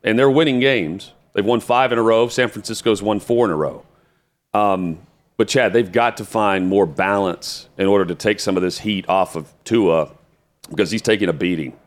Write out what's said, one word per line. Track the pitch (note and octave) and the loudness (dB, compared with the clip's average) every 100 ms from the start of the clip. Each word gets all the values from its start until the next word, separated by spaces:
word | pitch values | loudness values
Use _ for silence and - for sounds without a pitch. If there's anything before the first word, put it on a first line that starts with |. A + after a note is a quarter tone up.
And | - A2+ | 0 4
they're | C#3 | 4
winning | C3+ D#3+ B2 | 4 2 2
games. | C3+ B2+ D#2 F#2 - _ _ | 2 0 -2 -8 -14 _ _
They've | - G2+ | -2 0
won | A#2+ | -2
five | - A#2+ C3 | 0 0 2
in | A#2 | 2
a | |
row. | A2+ A2+ A#2+ | 2 2 2
San | B2 A#2+ | 0 -2
Francisco's | G#2+ - A2+ A#2 G2+ | -4 -10 -4 -2 0
won | G2+ G#2 | 0 -4
four | - A#2+ A2+ | -2 0 0
in | |
a | D#2 | 0
row. | C#2+ C2+ - _ _ _ _ _ _ | -4 -6 -20 _ _ _ _ _ _
Um, | G#2 G#2 F#2+ F2+ E2 _ _ _ - | 0 0 0 -4 -8 _ _ _ -4
but, | A#2 | 0
Chad, | C3+ A2 | 2 2
they've | A2 G2+ | 2 0
got | A#2 A#2 A2+ | 0 0 -2
to | G#2+ | -6
find | A2+ G#2 F#2+ F#2 | -2 0 0 2
more | G2 F2+ | 2 2
balance | D2 F#2+ G2+ G2 E2+ - - - - | 0 0 0 -2 -4 -12 -14 -16 -2
in | G2 | 2
order | G2+ F2+ | 2 2
to | F2 | -2
take | G#2+ G#2+ | -2 -2
some | - F#2 | -2 -2
of | |
this | F2+ - | -2 -4
heat | A2 G2 - | -6 -4 0
off | F#2+ F2+ E2 | 0 0 -6
of | D2+ _ - | -12 _ -2
Tua, | A#2 F#2+ D#2+ D2+ - _ _ _ _ - | 2 2 2 -2 -10 _ _ _ _ -12
because | - G2+ | -4 -4
he's | A2 | -2
taking | - G#2+ F#2+ | -2 0 0
a | |
beating. | D#2 F2+ E2+ C2+ - | -2 -4 -4 -6 -12